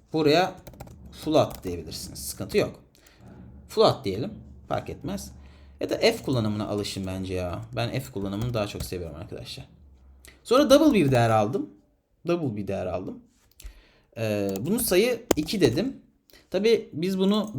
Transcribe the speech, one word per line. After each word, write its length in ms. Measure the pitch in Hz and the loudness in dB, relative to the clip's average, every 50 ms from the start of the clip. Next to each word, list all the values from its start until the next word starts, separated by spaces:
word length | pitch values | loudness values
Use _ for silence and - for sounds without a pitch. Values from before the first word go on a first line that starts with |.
| - _ - | -14 _ -2
Buraya 420 | 156 160 147 147 165 185 185 185 - - - - - - - - - - - - | 2 4 4 6 4 4 2 -2 -8 -16 -20 -18 -18 -18 -18 -18 -20 -20 -20 -16
full 220 | - - 156 156 | -10 -4 2 4
at 300 | 151 113 - - - - | 4 4 4 0 -8 -8
diyebilirsiniz. 540 | 95 87 85 78 - - - - - - - | -8 -8 -8 -8 -10 -12 -12 -12 -12 -12 -12
Sıkıntı 400 | - - - - 101 - - 208 | -10 -10 -8 -8 -8 -2 0 0
yok. 220 | 143 - - - - _ _ _ _ - _ _ - - - - - - - - - - | 0 0 -2 -12 -20 _ _ _ _ -20 _ _ -20 -20 -20 -20 -20 -20 -20 -20 -18 -6
Full 140 | - 214 220 | 0 4 4
at 220 | 165 117 - - | 4 4 2 -2
diyelim. 280 | 98 92 98 135 208 - - - - - - - - | -4 -4 -4 -4 -6 -8 -12 -16 -18 -20 -16 -8 -6
Fark 220 | - - - - | -4 -4 -4 -6
etmez. 420 | - - - 147 196 196 - - - - - - - - - - - - | -10 -10 -8 -8 -8 -8 -10 -12 -16 -18 -20 -20 -20 -20 -20 -20 -12 -8
Ya 100 | - - | -6 -4
da 80 | - - | -2 2
F 240 | - 220 226 233 - | 2 2 2 0 -2
kullanımına 460 | - 139 123 110 107 104 104 107 - | -2 0 0 0 0 -2 -2 -4 -4
alışın 380 | 101 104 101 - - - 98 | -4 -4 -4 -4 -6 -6 -6
bence 280 | 95 92 95 95 92 95 | -6 -6 -6 -6 -4 -4
ya. 260 | 90 90 90 87 101 113 - - | -4 -4 -4 -6 -8 -10 -8 -6
Ben 140 | 113 117 117 | -4 -4 -4
F 220 | 80 127 135 - - | -4 -4 -6 -6 -8
kullanımını 420 | - 98 98 98 101 117 123 120 | -6 -6 -4 -4 -4 -4 -2 -2
daha 120 | 113 104 | -2 -4
çok 180 | 98 - 95 - | -4 -4 -8 -8
seviyorum 320 | - - 90 87 80 73 | -6 -8 -8 -8 -8 -10
arkadaşlar. 520 | 76 87 - - - 120 - - - 127 - - - - - - - _ - - - - - - _ - | -12 -14 -12 -12 -14 -12 -12 -14 -16 -16 -18 -20 -20 -20 -20 -20 -20 _ -20 -20 -20 -20 -20 -20 _ -2
Sonra 260 | - 226 262 302 220 | 2 4 4 8 8
double 240 | 262 294 320 311 233 | 8 8 8 8 6
bir 180 | 208 160 135 120 | 6 4 4 4
değer 180 | 117 117 117 | 4 6 6
aldım. 400 | 110 110 107 107 127 202 302 - - _ _ _ _ _ _ _ _ _ - | 6 4 4 2 0 -4 -4 -6 -12 _ _ _ _ _ _ _ _ _ -4
Double 300 | - 170 175 165 131 107 | -2 -2 0 -2 -4 -4
bir 120 | 104 101 95 | -4 -6 -4
değer 180 | 98 95 95 | -4 -4 -4
aldım. 340 | 95 87 92 95 - 240 262 - _ _ _ _ _ _ _ - - - - - _ _ _ _ _ - | -4 -4 -6 -6 -8 -12 -14 -16 _ _ _ _ _ _ _ -18 -18 -18 -20 -20 _ _ _ _ _ -10
Ee, 340 | - 113 110 107 104 101 98 98 98 | -4 -2 0 0 0 0 0 -2 -2
bunu 180 | 107 156 202 240 | -2 0 0 0
sayı 460 | 240 - - 175 214 247 247 233 - - - | 0 2 2 4 4 2 0 -2 -4 -6 -4
iki 240 | - 156 - - 208 | -4 -4 -4 0 2
dedim. 360 | 175 123 113 147 202 269 - - - _ _ _ _ _ - - _ _ | 4 4 4 2 -2 -4 -6 -10 -16 _ _ _ _ _ -20 -20 _ _
Tabii 400 | - 185 202 226 233 208 220 - - | -4 0 2 4 2 2 0 -4 -8
biz 260 | 135 165 185 190 185 | -4 -2 -2 0 2
bunu 360 | 190 190 202 220 202 214 - | 2 2 2 2 0 -2 -2